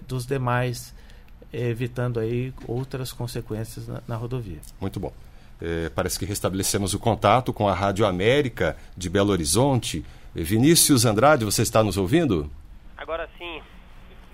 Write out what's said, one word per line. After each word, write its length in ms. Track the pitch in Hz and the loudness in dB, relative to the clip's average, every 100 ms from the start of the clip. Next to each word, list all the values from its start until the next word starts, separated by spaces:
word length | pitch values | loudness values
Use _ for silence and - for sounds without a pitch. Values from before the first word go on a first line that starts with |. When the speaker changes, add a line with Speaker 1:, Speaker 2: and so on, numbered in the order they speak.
| - | -8
Speaker 1:
dos 180 | 127 | -8
demais, 680 | 123 139 123 123 127 120 - - - - - - - | -4 -2 0 0 0 -4 -10 -18 -20 -20 -20 -20 -14
evitando 680 | 110 120 113 123 123 123 117 | -4 -4 -2 -4 -4 -4 -2
aí 320 | 110 120 127 131 123 | -2 -2 -4 -8 -8
outras 460 | 120 131 131 127 | -6 -6 -8 -10
consequências 760 | - 120 120 - 107 113 - 113 | -8 -8 -8 -8 -8 -8 -10 -12
na, 140 | 117 - | -12 -8
na 100 | 113 | -8
rodovia. 420 | 117 120 107 76 - - | -6 -8 -8 -12 -14 -8
Speaker 2:
Muito 200 | 95 107 | -6 -6
bom. 120 | 87 - - - - - | -8 -10 -18 -20 -20 -10
É, 300 | 85 82 80 | -4 -4 -2
parece 300 | - 90 - | -2 -4 -4
que 80 | 92 | -6
restabelecemos 680 | 101 95 95 92 101 98 | -4 -4 -2 -2 0 -2
o 60 | 92 | 0
contato 520 | 117 104 101 120 123 | 0 2 4 4 2
com 160 | - 101 | 0 0
a 60 | |
Rádio 320 | 92 101 98 | 2 0 2
América 720 | 107 90 107 143 135 - 85 - - | 2 4 4 4 2 0 -2 -2 -10
de 140 | - 87 | -10 -2
Belo 240 | 98 101 | 2 4
Horizonte. 720 | 92 73 101 139 127 - 80 - - - | 2 2 2 4 2 0 -6 -8 -16 -14
É, 80 | 87 | -8
Vinícius 640 | 82 107 143 160 - 135 120 | 0 4 6 6 6 6 6
Andrade, 400 | 104 139 151 107 | 6 6 6 2
você 160 | 107 | 0
está 200 | 110 113 | 2 4
nos 140 | 107 92 | 4 2
ouvindo? 540 | 92 160 156 87 71 - - - - | 2 2 4 2 -2 -10 -18 -20 -18
Speaker 3:
Agora 320 | - 147 165 160 - | -16 -8 -8 -8 -12
sim. 240 | 170 156 - - - - - - - | -12 -12 -16 -20 -20 -20 -20 -20 -18